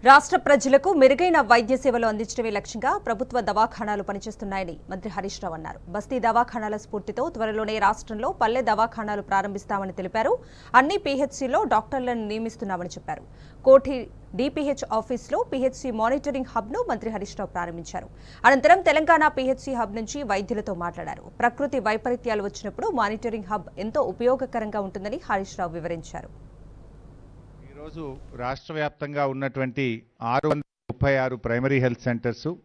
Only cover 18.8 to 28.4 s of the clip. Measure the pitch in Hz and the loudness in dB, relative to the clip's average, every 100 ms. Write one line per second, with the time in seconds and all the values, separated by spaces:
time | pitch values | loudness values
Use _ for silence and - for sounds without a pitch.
18.8 | 339 294 311 320 302 294 262 262 - 247 | 6 2 4 4 4 2 -2 -2 -4 -4
19.8 | 220 208 220 190 196 202 202 214 208 180 | -4 -6 -8 -8 -2 -2 -2 -4 -4 -6
20.8 | 175 170 160 - - - 240 233 277 277 | -6 -8 -10 -12 -16 0 0 0 -2 -2
21.8 | 208 214 247 240 240 208 202 202 208 - | -2 -2 -2 -4 -2 -4 -4 -8 -12 -6
22.8 | 415 294 202 214 240 220 180 208 - - | -4 0 -2 -2 -6 -6 -6 -6 -8 -10
23.8 | 214 294 269 185 240 262 262 240 214 208 | -4 -2 -2 0 0 0 -2 -6 -6 -6
24.8 | 196 190 202 269 - 208 196 - 175 165 | -6 -8 -8 -10 -4 -4 -4 -6 -6 -6
25.8 | 160 170 - 170 - - - - - - | -8 -8 -8 -14 -14 -20 -20 -20 -20 -20
26.8 | - - - - - - - - 143 139 | -20 -20 -20 -20 -20 -20 -20 -20 -20 -18
27.8 | 151 156 151 131 - 120 | -16 -12 -10 -12 -14 -8